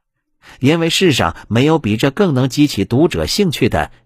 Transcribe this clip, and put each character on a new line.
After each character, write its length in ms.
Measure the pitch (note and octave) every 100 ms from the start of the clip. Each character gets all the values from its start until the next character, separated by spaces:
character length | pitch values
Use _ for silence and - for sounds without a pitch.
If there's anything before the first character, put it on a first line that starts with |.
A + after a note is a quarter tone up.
| _ _ _ _ - -
因 200 | B2+ E3
为 100 | E3
世 220 | - F#3
上 240 | A2+ E2+ - -
没 160 | G#2+
有 140 | D3 D#3+
比 180 | G#2+ G#2+
这 140 | C#3
更 240 | C3+ G3
能 140 | B2+ C3
激 180 | D3 D3
起 180 | -
读 240 | F#2+ B2 E3
者 180 | E2 D#2
兴 240 | - G3
趣 180 | - A#2+
的 220 | D#2+ D2 -